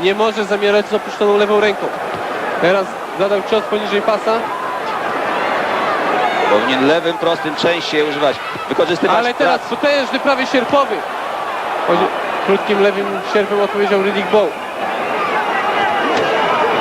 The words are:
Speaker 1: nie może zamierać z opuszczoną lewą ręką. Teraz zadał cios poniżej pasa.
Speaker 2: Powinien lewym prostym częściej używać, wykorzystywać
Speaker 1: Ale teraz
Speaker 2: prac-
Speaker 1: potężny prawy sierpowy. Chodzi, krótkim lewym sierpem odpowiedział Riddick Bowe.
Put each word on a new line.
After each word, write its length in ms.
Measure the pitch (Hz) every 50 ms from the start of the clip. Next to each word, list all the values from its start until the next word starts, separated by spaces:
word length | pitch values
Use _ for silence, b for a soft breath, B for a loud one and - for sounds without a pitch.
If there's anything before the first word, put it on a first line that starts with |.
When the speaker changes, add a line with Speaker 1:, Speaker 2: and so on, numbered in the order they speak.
Speaker 1:
nie 140 | 170 190 196
może 300 | 208 220 226 220 220 208
zamierać 420 | 190 208 202 208 202 202 208 202 -
z 60 | 214
opuszczoną 420 | 208 - - - - 214 208 202
lewą 240 | 202 208 202 214 208
ręką. 260 | 208 208 196 - - - - - - - - - - - - - - - - -
Teraz 240 | 160 170 190 196 190 185 - - - - - -
zadał 240 | 190 196 208 196 - -
cios 140 | 220 214 202
poniżej 380 | - 214 208 208 208 202 202
pasa. 300 | - - 214 202 - 220 220 226 220 214 202 202 - - - - - - - - - - - - - - - - - - - - - - - - - - - - - - - - - - - - - -
Speaker 2:
Powinien 380 | 101 104 113 127 131 131 131 139
lewym 300 | 156 170 165 165 170 -
prostym 380 | 165 170 165 160 - 156 147
częściej 460 | - - 170 170 170 156 - 156 151 151 151
używać, 280 | 143 143 147 139 123 - - - - - - -
wykorzystywać 480 | - - 170 - 349 - - - 196 220
Speaker 1:
Ale 160 | 233 247 240
teraz 260 | - 294 - 170 -
Speaker 2:
prac- 80 | - -
Speaker 1:
potężny 500 | 240 240 294 285 285 285 262 - - 262
prawy 280 | - 285 269 254 262
sierpowy. 480 | - - 254 233 - - 277 269 - 214 156 - - - - - - - - - - - - - - - - -
Chodzi, 160 | - 175 107 - - - - - - - - -
krótkim 360 | - 196 196 - - 208 202
lewym 380 | 196 202 190 196 196 196 196 190 - - 196
sierpem 260 | 208 196 196 208 202
odpowiedział 400 | 202 196 208 202 202 202 202 196
Riddick 260 | 190 202 196 202 196 185
Bowe. 180 | 202 214 196 156 - - - - - - - - - - - - - - - - - - - - - - - - - - - - - - - - - - - - - - - - - - - - - -